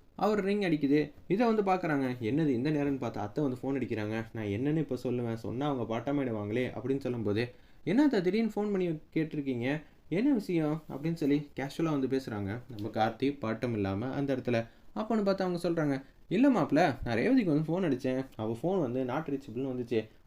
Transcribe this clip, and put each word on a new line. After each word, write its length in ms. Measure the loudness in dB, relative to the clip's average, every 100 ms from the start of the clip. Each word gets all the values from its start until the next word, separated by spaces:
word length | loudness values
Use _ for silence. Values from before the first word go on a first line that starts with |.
| -20 -2
அவர் 220 | 2 2
ரிங் 200 | 0 0
அடிக்குது. 340 | 2 2 4 4 2 -6 -4
இதை 160 | 2 4
வந்து 160 | 4
பார்க்குறாங்க. 440 | 2 2 2 0 0 -2
என்னது 300 | 0 2 2
இந்த 160 | 2 2
நேரம்னு 300 | 0 0 -2
பார்த்தா 200 | -4 -4
அத்தை 200 | -4 -2
வந்து 160 | -2 -2
ஃபோன் 180 | -4 -2
அடிக்கிறாங்க. 400 | -2 -2 -2 -4 -6
நான் 180 | -6 -4
என்னன்னு 320 | -2 0 0
இப்போ 140 | 0 -4
சொல்லுவேன், 420 | -2 -2 -2 -4
சொன்னா 280 | -4 -4 -2
அவங்க 180 | -2 -2
பாட்டமாயிடுவாங்களே 760 | -2 0 0 0 -2 -2 -2 -2
அப்படின்னு 320 | -4 -2 -2
சொல்லும்போது, 400 | -2 -2 0 0 -2 -6 -20 -10 0
"என்ன 180 | 4
அத்தை 160 | 4 4
திடீர்னு 320 | 2 2 0
ஃபோன் 160 | -2 -2
பண்ணி 160 | 0 0 -4 -4
கேட்டிருக்கீங்க, 540 | -4 -2 -2 -4 -2 -2 -2 -6 -20 -4
என்ன 200 | 0 2
விஷயம்?" 440 | 2 2 0 0 -2 -6
அப்படின்னு 260 | -6 -4
சொல்லி 240 | 0 2 2 0
கேஷுவலா 380 | -8 -8 -2 0
வந்து 180 | 0 0
பேசுறாங்க 400 | -2 -2 -4 -4 -6 -8
நம்ம 220 | -8 -6
கார்த்தி 360 | 0 0 2 -2 0
பாட்டம் 340 | -4 -2 -2
இல்லாம 360 | 0 0 0 -2
அந்த 180 | -2 0
இடத்துல. 280 | 0 0 0 -2 -12 -12 -8
அப்போன்னு 280 | -2 2
பார்த்து 200 | 2 2
அவங்க 160 | 0 0
சொல்றாங்க, 360 | 0 0 0 0 -4 -20 -4
"இல்ல 160 | 4 6
மாப்பிள்ள, 320 | 6 4 4 4 2
நான் 160 | -2 0
ரேவதிக்கு 360 | 4 4 4
வந்து 140 | 2 2
ஃபோன் 180 | 0
அடிச்சேன், 380 | 0 0 0 -2 -4 -6
அவ 180 | -4
ஃபோன் 260 | -2 0 0
வந்து 200 | 0 -2
not 220 | -2 -2 -4
reachable-னு 440 | -6 -6 -6 -4
வந்துச்சு, 300 | -4 0 -2 -2 -12